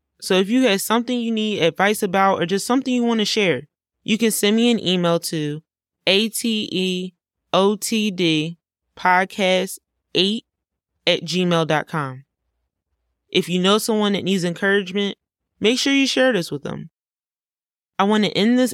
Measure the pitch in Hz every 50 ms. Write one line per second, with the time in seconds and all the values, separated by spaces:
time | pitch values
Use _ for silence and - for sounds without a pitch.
0 | _ _ _ _ - - 190 185 196 196 240 262 262 220 196 196 - - 220 240
1 | 233 254 247 240 226 233 226 214 214 214 208 - 160 165 - - 190 208 214 -
2 | 220 185 185 190 196 196 190 - 175 170 196 196 - - 240 269 262 254 247 240
3 | 233 233 226 220 208 - - 220 202 170 135 123 147 _ _ _ _ _ _ _
4 | _ - 220 - 226 220 - - 202 202 214 226 233 240 226 - - 175 185 180
5 | 175 170 170 165 170 - 170 156 151 147 147 156 _ _ _ _ _ _ _ _
6 | - 175 190 202 226 208 - - - 233 220 214 - - - 185 185 185 180 180
7 | 185 180 _ _ _ _ _ _ _ - - 185 196 202 214 196 - - 233 214
8 | 208 214 180 180 175 165 160 151 151 170 170 _ _ _ _ _ _ _ _ -
9 | - 185 180 185 190 190 - 214 190 185 185 180 190 - - - _ _ _ _
10 | _ _ - 175 185 202 220 226 _ _ _ _ _ _ _ _ _ _ _ _
11 | - 170 175 - 170 147 165 185 180 175 170 165 160 147 156 147 - - 170 156
12 | 139 131 127 135 - _ _ _ _ _ _ _ _ _ _ _ _ _ _ _
13 | _ _ _ _ _ _ - 185 170 165 175 180 180 196 208 220 - 233 220 214
14 | 208 202 196 - - 180 196 185 170 175 165 - 208 196 196 208 185 180 185 202
15 | 202 196 - _ _ _ _ _ _ _ _ - 190 220 254 247 - 277 277 277
16 | 269 247 - 262 254 262 226 175 165 - 147 139 - - - 151 160 - _ _
17 | _ _ _ _ _ _ _ _ _ _ _ _ _ _ _ _ _ _ _ -
18 | 196 202 214 208 196 170 - 175 202 233 247 254 254 214